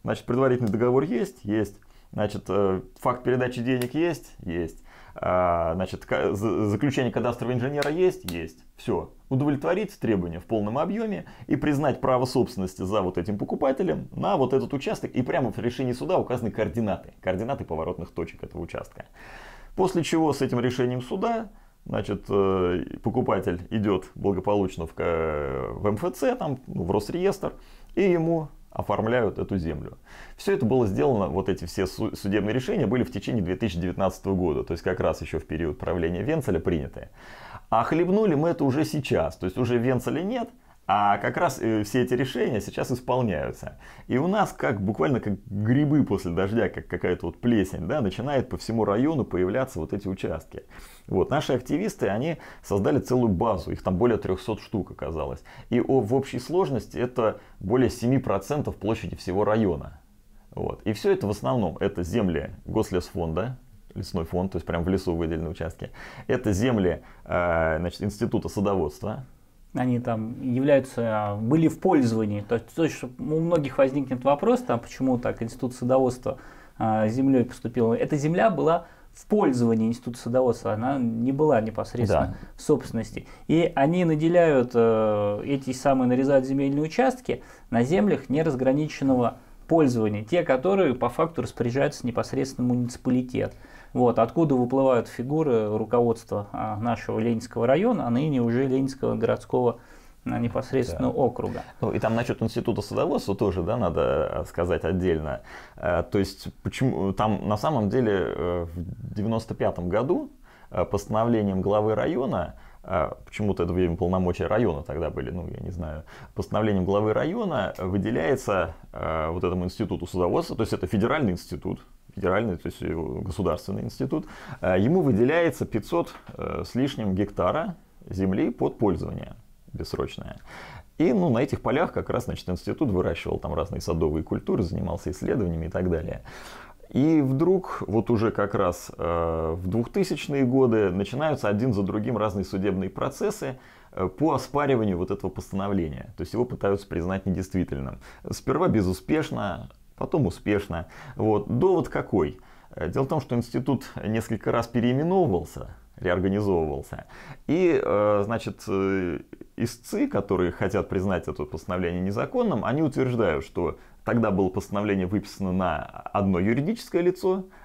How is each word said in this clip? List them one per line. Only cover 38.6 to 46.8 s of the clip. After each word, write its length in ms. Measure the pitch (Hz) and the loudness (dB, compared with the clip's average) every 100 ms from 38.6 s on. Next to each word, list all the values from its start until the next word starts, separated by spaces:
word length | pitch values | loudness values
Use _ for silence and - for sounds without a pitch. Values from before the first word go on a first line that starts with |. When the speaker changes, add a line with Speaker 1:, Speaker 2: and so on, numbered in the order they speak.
Speaker 1:
уже 200 | 139 139 | 2 2
сейчас, 520 | 151 151 - 95 78 - | 0 -2 0 0 0 -2
то 100 | 92 | -4
есть 120 | 117 | -2
уже 200 | 120 120 | 0 2
Венцеля 440 | 123 123 123 135 | 2 0 0 -2
нет, 280 | 196 247 226 - - - - | -2 -4 -6 -12 -20 -8 0
а 300 | 101 101 101 | 4 4 2
как 220 | 123 147 | 0 0
раз, 220 | 170 127 | 0 0
э, 200 | 113 110 | 0 0
все 180 | 107 131 | 2 0
эти 100 | 123 | 2
решения 480 | 127 131 247 214 107 | 0 0 -2 0 -2
сейчас 300 | - - 139 | -4 -6 -4
исполняются. 880 | 123 - 127 113 76 62 - - - - - - | -4 0 0 0 0 -4 -8 -14 -16 -18 -16 -2
И 120 | 123 | 0
у 80 | 175 | 2
нас 260 | 208 180 | 2 0
как, 300 | - 143 101 | -2 -2 0
буквально 360 | 98 - 151 117 | -2 0 2 0
как 200 | 104 95 - | -2 -6 -6
грибы 580 | 101 107 139 147 147 | -2 2 4 4 4
после 260 | - 98 90 | 4 0 0
дождя, 360 | 85 98 113 95 | 0 0 2 0
как 200 | - | -2